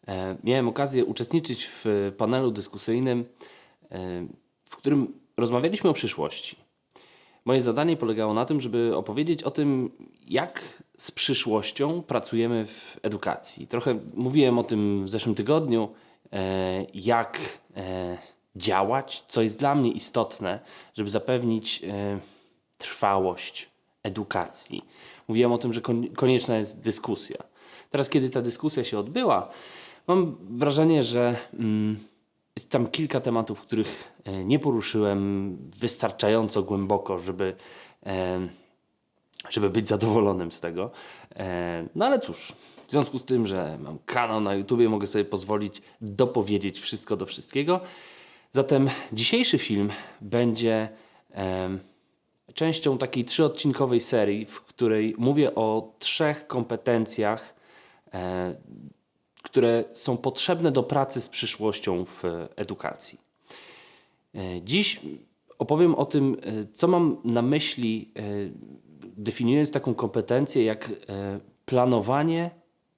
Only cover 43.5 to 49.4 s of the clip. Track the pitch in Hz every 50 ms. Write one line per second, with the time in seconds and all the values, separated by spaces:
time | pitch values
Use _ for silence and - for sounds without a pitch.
43.5 | 95 95 87 76 78 76 71 73 78 - - - - 123 120 113 110 110 107 101
44.5 | 98 98 98 101 127 117 117 113 110 104 101 95 - 107 101 101 - 101 92 95
45.5 | 107 104 104 101 - - - - - _ 117 107 101 98 131 123 123 123 104 98
46.5 | 104 101 95 98 92 - - - - 104 - - 110 101 95 - - - - -
47.5 | - 135 143 156 180 185 180 - - - - - - - - - - - _ _
48.5 | - 135 135 135 151 135 135 135 131 - - - - 110 117 - - 233